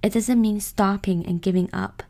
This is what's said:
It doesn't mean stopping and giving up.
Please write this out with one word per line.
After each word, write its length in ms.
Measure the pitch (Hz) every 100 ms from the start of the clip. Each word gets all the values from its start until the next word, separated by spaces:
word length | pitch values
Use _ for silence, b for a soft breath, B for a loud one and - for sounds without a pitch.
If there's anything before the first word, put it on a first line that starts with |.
It 120 | 214
doesn't 280 | 226 214 240
mean 200 | 220 208
stopping 640 | - - 196 196 196 175 -
and 140 | 170
giving 280 | 190 180 175
up. 280 | - 95 -